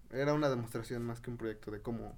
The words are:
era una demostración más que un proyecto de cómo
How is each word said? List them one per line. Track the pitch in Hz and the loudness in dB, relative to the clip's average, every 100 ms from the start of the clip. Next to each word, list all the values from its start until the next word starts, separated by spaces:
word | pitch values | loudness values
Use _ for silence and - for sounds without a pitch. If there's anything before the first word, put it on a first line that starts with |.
| - | -6
era | 123 143 | 2 4
una | 151 147 | 6 6
demostración | 123 117 123 113 123 | 4 0 -4 -2 -2
más | 120 120 | -2 -4
que | - | -4
un | 120 | -4
proyecto | 113 107 - | -2 -4 -6
de | 104 | -6
cómo | 123 117 107 | -2 -2 -4